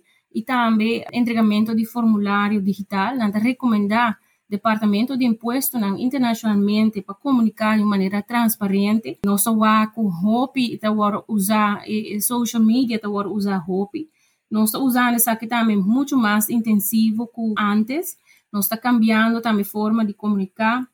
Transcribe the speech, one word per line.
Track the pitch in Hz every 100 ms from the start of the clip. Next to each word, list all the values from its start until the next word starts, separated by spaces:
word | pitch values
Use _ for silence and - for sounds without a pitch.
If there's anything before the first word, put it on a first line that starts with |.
| _ _ _
y | -
también | 220 247 233 220 214 233 -
entregamiento | 240 233 226 220 208 220 226
de | 220
formulario | 240 226 214 202 202 202 214
digital. | 190 190 196 196 196 262
Nada | 214 214
recomendar | 226 254 247 214 202 220 240 208 _ _ -
Departamento | 208 226 214 214 202 254 269
de | 247
Impuesto | 226 233 254 269 247
nan | 202 196
internacionalmente | 247 277 240 226 220 208 202 214 220 202
para | 196 294
comunicar | 285 254 226 - 214 214
de |
manera | 208 196 190 202
transparente. | - 240 226 214 202 196 202 220 - -
No | 202 202
se | 233
va | 226 220 220 214
con | - 214
hobby, | 165 202 233 262 269 240 -
te | 214
va | 214 208 208
a | -
usar, | 214 190 214 208 202 -
eh, | 214 - 208
eh, |
social | - 247 233 233
media, | 220 240 247 220
te | 208
va | 202
a | 202
usar | 208 202 190
hobby. | 165 185 202 - - _ _ _ -
No | 214 220
se | -
usa | 269 247 247 233
esa | 233 226
que | 226
también | 240 226 208
mucho | 190 247 277 277
más | 214 208 214
intensivo | 233 220 214 - 226 220 214 233 -
que | 226 208
antes. | 208 208 220 285 381 - _ _ _
No | 208
está | 196 226
cambiando | 247 240 220 220 226 233
también | 226 214 202
forma | 214 214 226 220
de |
comunicar. | 202 208 202 190 - 220 247 254